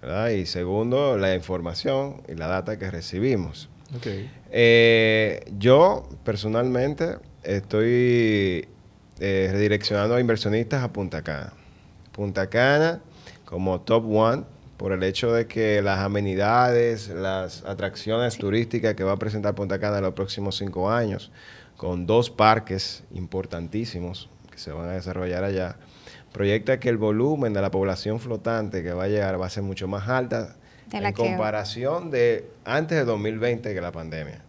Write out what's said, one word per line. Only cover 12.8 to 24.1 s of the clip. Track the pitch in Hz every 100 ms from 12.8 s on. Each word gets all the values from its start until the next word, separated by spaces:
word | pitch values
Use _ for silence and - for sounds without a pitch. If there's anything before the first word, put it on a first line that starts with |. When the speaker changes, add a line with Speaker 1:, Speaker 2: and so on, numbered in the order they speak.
| 160 170 - - - -
Speaker 1:
como | - 90 95 90
top | - 117 113
one, | 107 110 135 - - - -
por | 95
el | 95
hecho | 92 95 117
de | 117 113
que | - 110 104
las | 101 95
amenidades, | 98 104 101 95 101 120 123 120 120 113 101
las | 87 95 95 92 -
atracciones | - 98 101 - - 113 120
Speaker 3:
Sí. | -
Speaker 1:
turísticas | 101 107 113 117 113
que | 104
va | 95
a | 98
presentar | 107 107 104
Punta | 101 98 95
Cana | 104 101
en |
los | 95
próximos | 92 98 - 101 92
cinco | 98 85 92
años, | 117 110 98 - - - - - -
con | - 90 90
dos | 113 117
parques | - 107 110 - 95 - - -
importantísimos | 87 90 95 85 85 85 107 117 92 87